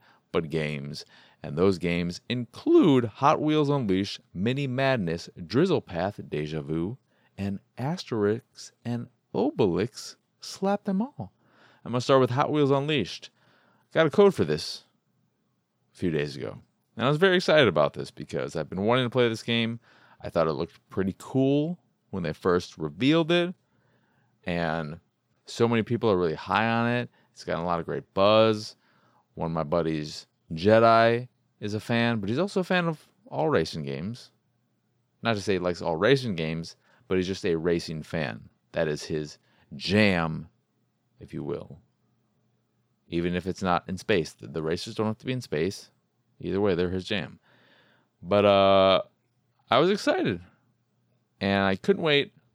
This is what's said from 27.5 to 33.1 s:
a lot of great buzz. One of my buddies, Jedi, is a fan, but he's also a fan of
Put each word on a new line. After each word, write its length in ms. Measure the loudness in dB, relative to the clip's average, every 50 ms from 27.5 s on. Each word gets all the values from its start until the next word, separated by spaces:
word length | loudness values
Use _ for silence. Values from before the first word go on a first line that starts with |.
| -4 -2 -2
a 40 | 0
lot 120 | -2 -2
of 60 | -2
great 260 | -4 -6 -6 -8 -6 _
buzz. 600 | 2 4 6 6 6 6 4 4 0 -4 -10 -16 _ _ _ _ _ _ _ _ _ _ _ _
One 160 | -8 -6 -4
of 20 | -4
my 100 | -4 -2
buddies, 600 | 0 0 0 0 0 -2 -4 -6 -8 -12 -14 -18 _ _ _ _ _ -8
Jedi, 760 | 0 4 6 6 8 8 8 6 6 6 4 4 2 -2 -8 _ _ _ _ _ _
is 140 | -8 -8 -6
a 60 | -6
fan, 400 | -4 -2 0 0 0 0 0 -2
but 100 | -2 -2
he's 100 | -2 -2
also 220 | -2 -2 -2 -4
a 20 | -2
fan 240 | 0 0 0 0 -2
of 200 | -4 -6 _ _